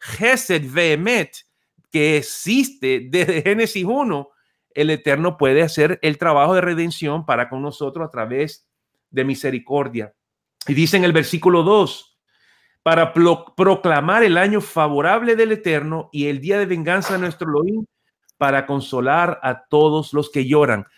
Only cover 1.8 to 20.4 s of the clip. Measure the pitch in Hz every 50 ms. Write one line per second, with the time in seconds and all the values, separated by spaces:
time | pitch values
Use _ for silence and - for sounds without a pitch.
1.8 | _ _ - 160 147 156 156 147 139 - - - - 165 226 269 262 269 - -
2.8 | 131 135 131 120 127 127 139 180 175 185 180 156 151 190 208 220 226 214 - 196
3.8 | 180 190 240 277 285 233 160 143 139 - _ _ _ _ _ _ _ _ - -
4.8 | 151 156 156 147 - 147 139 147 165 180 160 - 147 135 135 151 165 156 - 165
5.8 | 147 156 180 - - 156 147 - 175 170 151 143 147 160 185 185 180 180 170 160
6.8 | 165 170 160 - 160 147 147 165 156 151 127 117 123 120 131 131 139 147 147 -
7.8 | 147 139 135 165 160 151 - 120 110 113 123 135 151 151 - - _ _ _ _
8.8 | _ _ _ _ _ _ - 131 131 135 135 131 - 139 131 120 - - 135 143
9.8 | 139 127 120 117 107 104 _ _ _ _ _ _ _ _ _ - - - 147 147
10.8 | 165 156 196 196 180 175 160 160 147 - - 165 - 185 175 170 160 185 214 208
11.8 | 180 127 - - - _ _ _ _ _ _ _ _ _ _ _ _ _ _ _
12.8 | - 160 165 165 165 160 - 170 170 170 170 165 - - _ - 190 196 190 190
13.8 | - 180 156 143 147 165 196 226 233 202 165 170 190 202 214 208 - - - 165
14.8 | 151 147 143 143 143 170 202 233 240 240 226 220 226 220 220 214 214 180 160 147
15.8 | 143 156 160 160 - - - 147 143 147 143 135 135 175 196 202 202 180 185 165
16.8 | 156 165 180 196 180 - 196 185 180 175 160 - 175 160 147 147 160 190 214 220
17.8 | 220 - _ _ _ _ _ _ _ _ _ - 147 139 135 135 135 - 143 139
18.8 | - - 131 127 123 131 147 165 175 175 160 - - 131 123 127 _ - 151 151
19.8 | 151 156 151 156 147 - - 147 147 147 - 147